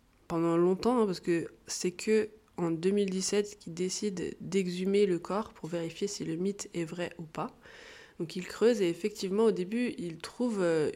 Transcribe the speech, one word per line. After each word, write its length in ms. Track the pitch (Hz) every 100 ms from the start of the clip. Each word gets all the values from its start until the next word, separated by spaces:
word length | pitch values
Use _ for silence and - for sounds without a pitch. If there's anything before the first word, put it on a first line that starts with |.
| _ _ -
pendant 280 | 165 170 165
longtemps, 440 | 175 185 226 247
hein, 60 | 208
parce 140 | 170
que 260 | - 170 147 - -
c'est 260 | - 185
que 380 | - - 220 214 - _ -
en 120 | 170
deux 200 | 160 185
mille 200 | 202 196
dix-sept 480 | 185 185 202 208 -
qu'il 160 | -
décide 640 | 165 185 - 208 180 76 -
d'exhumer 640 | 156 190 180 180 185 196
le 140 | 202 170
corps 340 | 170 190 226
pour 160 | - 160
vérifier 380 | 170 165 160 202
si 180 | -
le 120 | 160 165
mythe 340 | 190 202 -
est 100 | 175
vrai 280 | 160 175 175 -
ou 40 |
pas. 320 | 160 - 233 - - - - - - -
Donc 180 | 165 185
il 100 | 180
creuse 340 | - 214 226
et 80 | 175
effectivement 560 | 170 214 - 190 196
au 80 | 226
début 420 | 180 185 233 247 -
il 200 | 175 160
trouve, 440 | - - 247 208
euh, 280 | 170 160 147